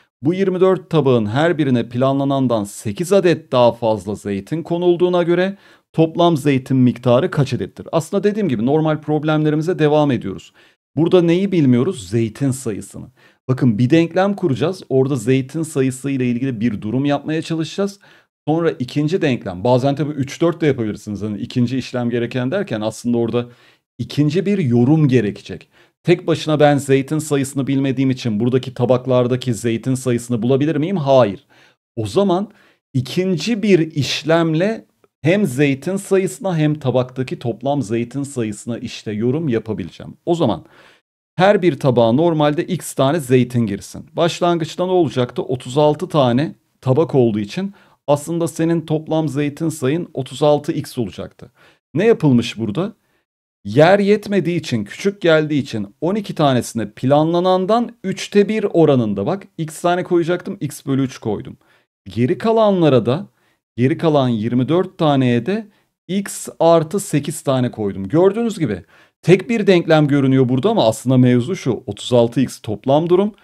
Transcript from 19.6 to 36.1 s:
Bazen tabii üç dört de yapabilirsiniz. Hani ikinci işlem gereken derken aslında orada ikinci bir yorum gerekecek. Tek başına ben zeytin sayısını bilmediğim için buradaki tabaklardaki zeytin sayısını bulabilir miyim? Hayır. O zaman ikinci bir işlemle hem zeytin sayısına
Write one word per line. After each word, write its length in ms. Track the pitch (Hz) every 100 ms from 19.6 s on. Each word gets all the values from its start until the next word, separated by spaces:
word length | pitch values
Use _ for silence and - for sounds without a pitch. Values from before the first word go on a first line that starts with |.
Bazen 300 | 113 127 139
tabii 180 | 139 143
üç 280 | 151 131 -
dört 200 | 165 160
de 60 | 160
yapabilirsiniz. 560 | 127 110 101 - 101
Hani 160 | 107 104
ikinci 400 | - 127 120 127
işlem 320 | - 123 120
gereken 400 | 117 120 127 123
derken 300 | 190 196 110
aslında 380 | 107 - 120 117
orada 300 | 117 117 120 - _ _ _ -
ikinci 480 | 127 - 147 165 190
bir 120 | 202
yorum 500 | 143 117 123 160 147
gerekecek. 600 | 123 104 98 - 87 - _ _ _
Tek 240 | - 175 180
başına 340 | 160 156 151
ben 160 | 147 143
zeytin 420 | 139 135 135 156
sayısını 480 | 151 143 131 139 135
bilmediğim 440 | 139 135 131 135
için 300 | 127 120 104
buradaki 340 | 120 131 127
tabaklardaki 800 | - 120 123 131 127 120 123 127
zeytin 400 | 107 117 113 131
sayısını 480 | 127 131 120 117 120
bulabilir 340 | 117 135 147 151
miyim? 200 | 160 190
Hayır. 500 | 139 135 110 95 _ _ _ _ _ -
O 100 | 107
zaman 440 | 113 196 175 208 _ _ _ _
ikinci 680 | 127 127 - 185 175 202 233
bir 160 | 208 180
işlemle 1080 | 160 151 127 - 143 165 165 156 196 220 - _ _ _
hem 240 | 147 196 196
zeytin 500 | 123 147 135 180 190
sayısına 640 | 196